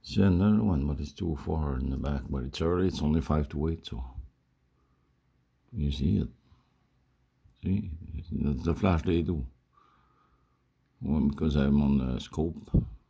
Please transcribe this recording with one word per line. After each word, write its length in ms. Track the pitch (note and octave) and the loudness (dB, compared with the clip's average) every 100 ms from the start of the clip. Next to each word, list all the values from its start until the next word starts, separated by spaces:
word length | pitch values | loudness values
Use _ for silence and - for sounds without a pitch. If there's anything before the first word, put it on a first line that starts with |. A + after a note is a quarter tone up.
See 200 | - G#2 | -2 4
another 400 | G2 F2 G#2 G#2+ | 6 6 4 4
one, 240 | A2 D#2 C#2+ | 4 2 0
but 140 | C#2+ | -2
it's 120 | D2 | -6
too 240 | - F2+ D2+ | -6 -4 -4
far 320 | - D#2+ D2 B1+ | -4 -2 -2 -2
in 140 | C2+ | -2
the 60 | C2+ | -2
back. 260 | C#2 C#2+ C#2 | -2 -4 -4
But 140 | C2+ | -6
it's 160 | C2 - | -6 -2
early, 280 | E2 F2+ F#2 | 0 2 0
it's 140 | - | 0
only 180 | D2+ D#2+ | 0 0
five 280 | - D#2 D2 | 2 0 0
to 180 | D2 D#2+ | -2 -4
eight, 160 | E2 | -4
so 200 | - A1+ B1 - - _ _ _ _ _ _ _ _ _ _ _ _ _ _ | -8 -10 -10 -12 -16 _ _ _ _ _ _ _ _ _ _ _ _ _ _
you 180 | G#2+ D2 | -4 -2
see 280 | C#2 C#2 G2+ | 0 0 0
it. 100 | - - _ _ _ _ _ _ _ _ _ _ _ _ | -2 -10 _ _ _ _ _ _ _ _ _ _ _ _
See, 280 | F#2 G2 F#2 D#2+ - - - | -2 -2 -2 -10 -10 -12 -8
that's 320 | - C#2+ C2 | -2 -2 0
the 100 | E2+ | -2
flash 280 | E2 G2 E2+ | 2 2 2
they 200 | E2+ F2 | 2 0
do. 220 | E2+ D#2+ C2 _ _ _ _ _ _ _ _ _ _ _ _ _ _ _ | 2 -2 -4 _ _ _ _ _ _ _ _ _ _ _ _ _ _ _
Well, 280 | - D#2 C#2+ | -2 2 2
because 280 | C#2+ D#2+ C#2+ | 2 0 4
I'm 260 | C#2 C#2+ | 4 4
on 160 | C#2+ C#2 | 4 2
the 220 | B1+ B1 | 0 -4
scope. 500 | - - E2 - - - - - | -6 -4 -4 -6 0 0 0 -12